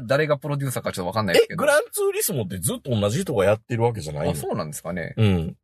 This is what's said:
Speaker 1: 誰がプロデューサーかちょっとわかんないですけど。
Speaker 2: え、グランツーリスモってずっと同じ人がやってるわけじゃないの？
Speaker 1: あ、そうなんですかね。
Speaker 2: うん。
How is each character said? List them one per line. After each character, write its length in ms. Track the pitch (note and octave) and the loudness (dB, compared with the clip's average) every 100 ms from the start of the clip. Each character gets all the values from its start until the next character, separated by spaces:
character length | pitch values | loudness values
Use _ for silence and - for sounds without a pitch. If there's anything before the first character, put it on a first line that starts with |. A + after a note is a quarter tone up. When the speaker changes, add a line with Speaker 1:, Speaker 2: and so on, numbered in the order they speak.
| A#2 | 0
Speaker 1:
誰 200 | C#3 D3+ | 0 2
が 120 | C#3+ | 0
プ 100 | D3+ | -2
ロ 80 | C#3+ | -4
デ 80 | |
ュ 40 | C#3 | -4
ー 20 | |
サ 100 | A#2 | -4
ー 20 | |
か 80 | G2+ | -6
ち 100 | F#2+ | -6
ょ 20 | |
っ 20 | |
と 20 | F2 | -4
わ 40 | |
か 100 | G#2 | 0
ん 40 | - | 4
な 60 | |
い 20 | |
で 80 | - | 4
す 60 | A4+ | 4
け 60 | |
ど。 80 | - | 2
Speaker 2:
え、 40 | C#4+ | 2
グ 0 | |
ラ 120 | D4 | 2
ン 40 | A#4+ | 2
ツ 80 | - | -2
ー 100 | G4 | -2
リ 100 | F#4+ | 0
ス 100 | - | -2
モ 120 | D3+ | -2
っ 40 | F#3 | -4
て 80 | F#2 | -4
ず 200 | C3+ B3 | -4 -4
っ 40 | |
と 180 | - A2+ | -2 0
同 100 | G2+ | 2
じ 100 | C3 | 0
人 140 | F#3+ | 0
が 100 | A2+ | 2
や 120 | F#2+ A2 | 4 2
っ 20 | |
て 160 | - A#2+ | 0 0
る 60 | |
わ 100 | A#2 | 0
け 80 | G#2+ | 0
じ 80 | D2+ | -6
ゃ 60 | |
な 80 | D2 | -4
い 20 | |
の？ 60 | E2 | -2
Speaker 1:
あ、 20 | |
そ 140 | - - | -2 -4
う 60 | - | -4
な 80 | |
ん 60 | D#2 | -6
で 20 | |
す 80 | - | -8
か 120 | - | -8
ね。 180 | F2+ - - | -6 -6 2
Speaker 2:
う 40 | |
ん。 340 | G#2+ F2+ D#2+ - | 4 4 0 -8